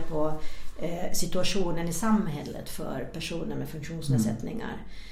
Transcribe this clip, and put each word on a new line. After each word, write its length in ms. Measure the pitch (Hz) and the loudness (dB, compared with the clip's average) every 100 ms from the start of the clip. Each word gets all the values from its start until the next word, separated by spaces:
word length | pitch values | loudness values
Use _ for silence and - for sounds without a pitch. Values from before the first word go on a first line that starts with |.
| - | 2
på, 220 | 156 151 156 - - - - | 2 2 4 2 2 0 0
eh, 300 | 156 170 175 | -2 -2 2
situationen 760 | 185 170 185 175 196 175 165 170 | 4 4 4 4 4 4 2 0
i 40 | |
samhället 760 | 165 220 214 165 143 143 - - | 0 4 4 2 -2 -6 -8 -8
för 400 | - 160 135 - | -6 -4 -6 -6
personer 440 | 160 156 165 151 139 | -8 -6 -6 -4 -4
med 120 | 135 | -6
funktionsnedsättningar. 1080 | 160 151 165 143 127 107 110 156 - 123 - - - - | -8 -8 -6 0 2 2 -2 -6 -6 -8 -8 -10 -10 -10